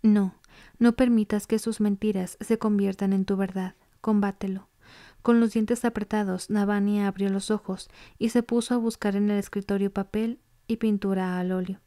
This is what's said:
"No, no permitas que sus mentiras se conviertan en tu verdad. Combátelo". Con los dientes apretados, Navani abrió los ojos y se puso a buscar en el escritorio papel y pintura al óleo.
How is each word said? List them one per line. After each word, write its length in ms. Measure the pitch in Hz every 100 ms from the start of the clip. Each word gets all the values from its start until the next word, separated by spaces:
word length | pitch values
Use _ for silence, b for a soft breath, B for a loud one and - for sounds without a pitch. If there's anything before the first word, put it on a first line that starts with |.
"No, 320 | 220 208 190 - B B B -
no 160 | 240
permitas 540 | 233 247 233 208 208 -
que 100 | 220
sus 240 | 226 214
mentiras 560 | 208 196 214 190 180 -
se 200 | - 226
conviertan 520 | 220 202 196 190 196
en 140 | 196 190
tu 100 | 196
verdad. 360 | 190 190 185 - _ _
Combátelo". 680 | - 208 202 190 196 190 - _ B B B B
Con 160 | - 233
los 140 | 233
dientes 320 | 226 214 240 240
apretados, 640 | 220 202 214 202 185 -
Navani 520 | 208 202 208 202 208
abrió 280 | 202 196 196
los 200 | 196 -
ojos 400 | 214 - 185 - B B B
y 100 | 226
se 140 | 240
puso 320 | 233 233 233 247
a 20 |
buscar 380 | 226 - 208 196
en 140 | 208
el 80 | 202
escritorio 520 | 196 208 196 202 196
papel 480 | 196 196 214 226 247 _ _ -
y 100 | 226
pintura 640 | 220 202 196 190 185 180
al 140 | 180
óleo. 260 | 185 185 190